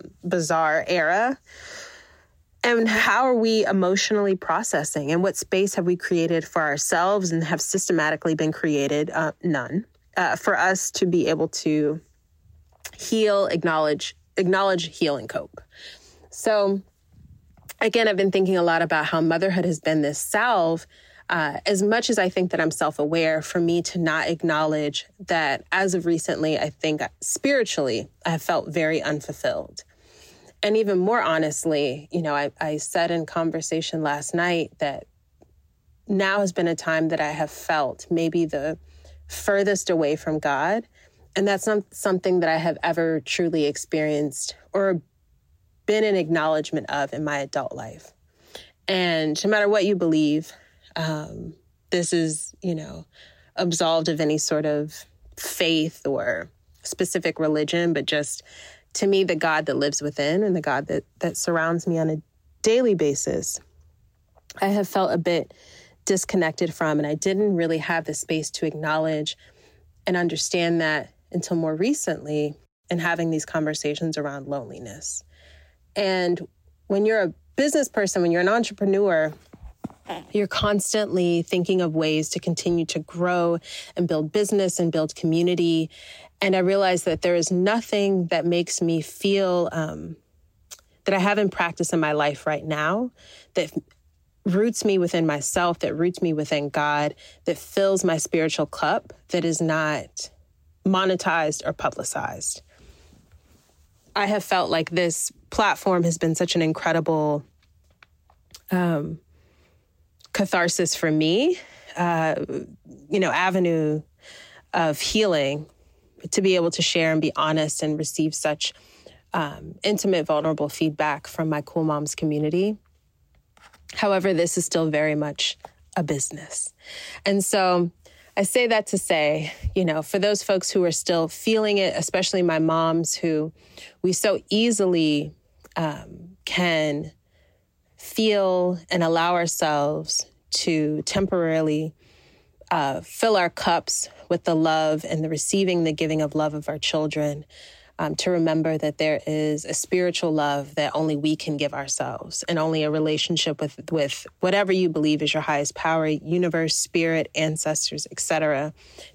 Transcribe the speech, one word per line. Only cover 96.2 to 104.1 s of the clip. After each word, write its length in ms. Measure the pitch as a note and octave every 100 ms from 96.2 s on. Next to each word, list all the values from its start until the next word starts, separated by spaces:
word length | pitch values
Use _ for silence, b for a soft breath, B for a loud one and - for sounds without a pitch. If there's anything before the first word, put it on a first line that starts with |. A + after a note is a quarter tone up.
me 120 | F3
within 360 | D3+ D3 D3 C#3+
God, 460 | D3+ D3 D3 D3 - B B -
that 120 | D#3+
fills 460 | - - G3 F#3+
my 140 | F#3+ D#3+
spiritual 500 | - E3 D#3+ - -
cup, 440 | - D3+ F#3 - - -
that 140 | F3+
is 160 | E3 E3
not 680 | D#3+ D#3 D#3 D3 - - - _ _ _ _ _ F#3+
monetized 800 | F#3+ F#3+ F#3 F#3 E3 D#3 D3+ -
or 80 |
publicized. 880 | - D3+ - - - - - - - b b b b b b _ - _ _ _ _ _ _ _